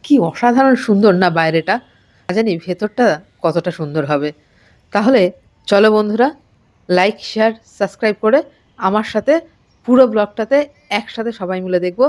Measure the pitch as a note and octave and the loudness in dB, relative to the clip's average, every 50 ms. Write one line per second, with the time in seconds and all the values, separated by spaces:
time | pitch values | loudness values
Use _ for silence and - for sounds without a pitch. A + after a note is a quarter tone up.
0 | - - D4 B3+ F3 E3 - - - A#3+ A#3 B3+ C4+ C4+ B3+ B3 - - G#3 G3 | 2 2 2 2 2 0 -2 0 0 2 2 4 4 2 2 0 0 0 0 4
1 | G#3+ G#3+ F3+ F3+ F#3+ F3 D#3+ E3 D#3+ D#3+ D#3+ E3 D#3 - G3+ B3 _ _ _ _ | 4 4 4 4 0 0 0 0 -2 0 0 -2 -2 -2 -4 -4 _ _ _ _
2 | _ _ _ _ _ - F3+ G#3+ A3+ A3 F3 E3 - F3+ F3 - G#3+ G#3 _ - | _ _ _ _ _ -6 -4 -2 -2 -2 -4 -4 -6 -8 -6 -6 -6 -6 _ 0
3 | B3 G#3+ D#3 D#3 - _ _ _ - E3 D#3 F3 E3 F#3 E3 - D#3+ D3 D3 D#3+ | 0 0 0 -2 -8 _ _ _ -4 -2 -2 -2 -4 -4 -6 -6 -8 -6 -4 -4
4 | C#3+ C3+ D3+ C#3+ C#3+ D3+ D3 _ _ _ _ _ _ _ _ _ _ _ - G3+ | -2 -2 -2 -2 -2 -6 -8 _ _ _ _ _ _ _ _ _ _ _ -4 0
5 | A3 A#3 C4+ A3+ F#3 F3 - _ _ _ _ _ _ - G#3 G3+ G#3 A3 G#3+ G#3+ | 2 2 4 4 2 2 -2 _ _ _ _ _ _ 0 2 4 4 4 4 2
6 | G#3+ G#3 G#3 G#3+ B3 D4 D#4 _ _ _ _ _ _ _ _ _ _ - F3+ F3+ | 0 -2 0 0 0 0 -2 _ _ _ _ _ _ _ _ _ _ -2 0 0
7 | F#3 G#3 A3 - - - - G#3+ A3 A3+ A3+ A3+ _ _ _ _ G3+ F#3+ - _ | 0 0 -2 -6 -16 -10 -4 0 0 0 -2 -4 _ _ _ _ -6 -6 -6 _
8 | - A3 G#3 _ - G#3+ A3+ D4+ - - _ _ _ _ _ - A3+ F#3+ G3+ G#3+ | -4 -4 -4 _ 0 0 0 0 -2 -4 _ _ _ _ _ -6 -4 -2 -2 -2
9 | A3 - - G#3+ G3+ - D4+ E4 E4 _ _ _ _ _ _ _ _ - B3 B3+ | -4 -4 -6 -4 0 0 0 0 -2 _ _ _ _ _ _ _ _ 2 4 4
10 | C4 A#3 G#3+ G#3+ G#3 G#3 - - A3 G#3+ C4+ C#4+ D4 C#4+ _ _ _ _ G3+ G#3 | 4 4 4 -2 -2 -2 -4 -10 -4 0 0 0 0 -2 _ _ _ _ -6 -6
11 | G#3+ - - A#3 A3 A#3 A3+ - G3 F3 F#3 F#3 F#3 F#3 F3+ F3 F3 F3+ F3 G#3+ | -6 -8 -10 -8 -8 -8 -8 -8 -8 -6 -6 -6 -4 -2 -2 -2 -2 -2 -2 0
12 | B3+ | 0